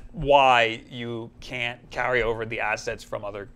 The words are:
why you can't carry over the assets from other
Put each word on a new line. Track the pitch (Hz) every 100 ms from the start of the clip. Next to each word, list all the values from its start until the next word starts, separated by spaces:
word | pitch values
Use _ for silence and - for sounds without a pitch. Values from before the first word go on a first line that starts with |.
| -
why | 208 139 139 135 120 117 113 -
you | 120 117 117 117 -
can't | - 127 120 123 -
carry | 139 123 127
over | 113 113
the | 110 110
assets | 107 113 - 110
from | - 113
other | 104 101 98